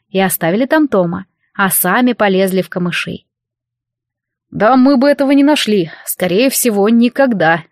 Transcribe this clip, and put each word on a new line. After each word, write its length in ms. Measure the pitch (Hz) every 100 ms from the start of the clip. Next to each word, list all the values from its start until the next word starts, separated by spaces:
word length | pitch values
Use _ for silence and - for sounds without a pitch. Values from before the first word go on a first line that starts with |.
| _
и 100 | 190
оставили 460 | 190 - 165 196 269
там 220 | 320 294
Тома, 380 | 202 175 180 190 _ _ -
а 140 | 196
сами 440 | - 180 208 247
полезли 480 | 240 208 190 190 185
в 80 | 180
камыши. 540 | 185 175 - - - _ _ _ _ _ _ _ _ _ _ _ _ _
«Да 240 | - 208 262
мы 220 | 254 277
бы 100 | 285
этого 240 | 285 277
не 120 | 285
нашли, 480 | 285 285 - 208 160 - -
скорее 440 | - 180 180 269
всего, 400 | - 247 202 202
никогда», 720 | 233 240 - 269 208 160 160 -